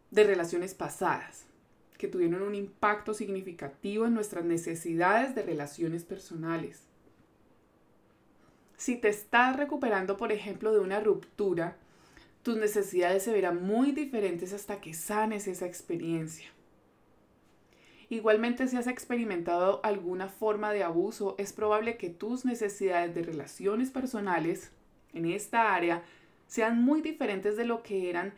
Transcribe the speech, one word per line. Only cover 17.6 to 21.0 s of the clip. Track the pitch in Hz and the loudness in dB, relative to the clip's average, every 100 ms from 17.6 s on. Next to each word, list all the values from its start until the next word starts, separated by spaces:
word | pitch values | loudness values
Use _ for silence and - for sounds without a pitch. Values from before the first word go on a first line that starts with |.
| _ _ - - - | _ _ -20 -20 -8
Igualmente, | 226 214 214 240 240 262 | 0 4 4 4 0 0
si | 254 | 0
has | 240 | -2
experimentado | 247 - 240 220 180 175 175 185 202 | -4 -4 -2 0 -2 0 4 4 4
alguna | 214 202 170 180 190 | 0 -2 -2 -4 -6
forma | - 214 214 214 | -2 -2 0 0
de | 208 | 0
abuso, | 170 170 | 0 0